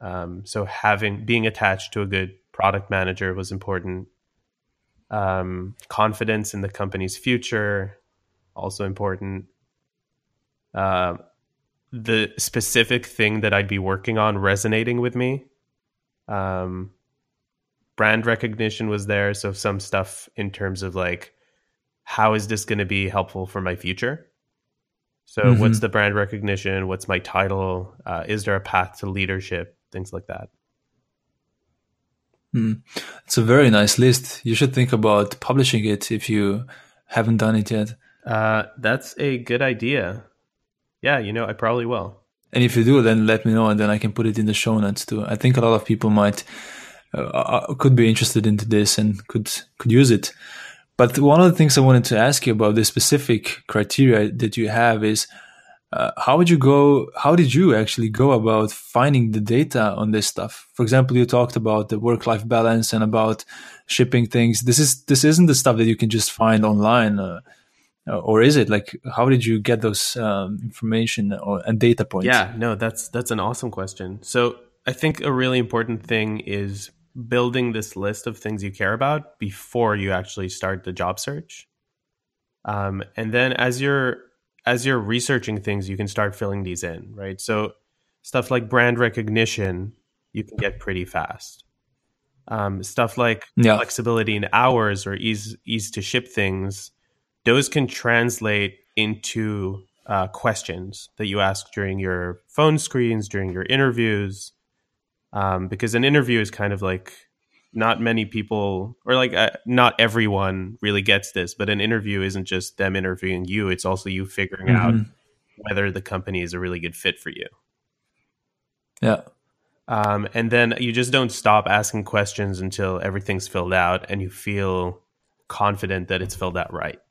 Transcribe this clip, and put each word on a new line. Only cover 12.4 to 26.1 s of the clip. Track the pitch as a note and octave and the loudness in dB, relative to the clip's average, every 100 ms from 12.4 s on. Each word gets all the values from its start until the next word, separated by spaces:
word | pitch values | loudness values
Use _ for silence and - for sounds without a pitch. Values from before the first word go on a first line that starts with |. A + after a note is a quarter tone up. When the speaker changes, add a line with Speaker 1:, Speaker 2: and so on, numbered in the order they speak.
| - A#2 - B2 A2+ B2 | -6 -4 0 0 2 0
Speaker 1:
thing | - - G#2+ G#2+ | -4 -2 0 0
that | G#2+ | 0
I'd | G2+ G2 | 0 0
be | G2 | -2
working | F#2+ F#2+ - A2 | -2 -4 -2 0
on | G#2+ G2+ | 0 0
resonating | G2 G2 A2 A2 A2+ A#2+ | 0 0 0 -2 -2 -2
with | A#2+ | -4
me. | B2 B2+ C#3 - _ _ _ _ _ _ _ - | -2 -4 -4 -10 _ _ _ _ _ _ _ -10
Um, | G2+ F#2+ F#2 F2+ F#2 F#2+ _ _ _ _ _ _ _ _ _ _ - | -6 -4 -4 -6 -8 -12 _ _ _ _ _ _ _ _ _ _ 0
brand | G#2+ A2 | 2 2
recognition | A2+ A2 A#2 G#2+ G#2+ G#2 A2 | 0 -2 -4 -4 -6 -4 -4
was | G#2 | -4
there. | G2+ G2+ G2+ | -2 -2 -2
So | G2+ G#2 | -2 -8
some | G2 G#2+ G2 | -6 -4 -4
stuff | - G2 F#2+ - - | -4 -4 -4 -10 -16
in | - G2+ | -10 -10
terms | - G2+ F#2 | -6 -6 -6
of, | F#2+ | -8
like, | F#2 F2+ F2 - _ _ _ _ _ _ _ | -6 -6 -6 -12 _ _ _ _ _ _ _
how | - - A2 | -8 0 2
is | G#2+ G2+ | 2 -2
this | G#2+ | -6
gonna | - G#2 F#2 | -4 -4 -2
be | G2 F#2+ | -2 -2
helpful | G2 F2+ F#2+ F#2 | -2 -4 -8 -10
for | G2+ | -6
my | F#2 F2+ | -6 -6
future? | F2 F#2 B2 D#3 _ _ _ _ _ _ _ _ _ _ _ | -8 -6 -6 -6 _ _ _ _ _ _ _ _ _ _ _
So | - | 2
Speaker 2:
Mm-hmm. | G#2+ A#2 | 4 6
Speaker 1:
what's | A2 A2 | 4 2
the | A2 | 0
brand | G#2+ G#2 | 2 2